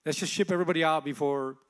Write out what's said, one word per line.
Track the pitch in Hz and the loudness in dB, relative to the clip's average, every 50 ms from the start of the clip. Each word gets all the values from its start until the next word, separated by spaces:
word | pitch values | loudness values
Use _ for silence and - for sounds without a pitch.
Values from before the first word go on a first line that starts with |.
| - | -6
let's | 156 143 | -4 -4
just | - - - | -2 -4 -2
ship | - - 202 185 | -2 -2 0 2
everybody | 180 175 180 165 175 160 | 0 2 2 2 2 2
out | 160 160 156 156 139 | 4 2 2 2 0
before | 147 135 - 147 143 139 135 135 131 135 - _ | -4 -4 -2 0 0 0 0 -2 -4 -8 -10 _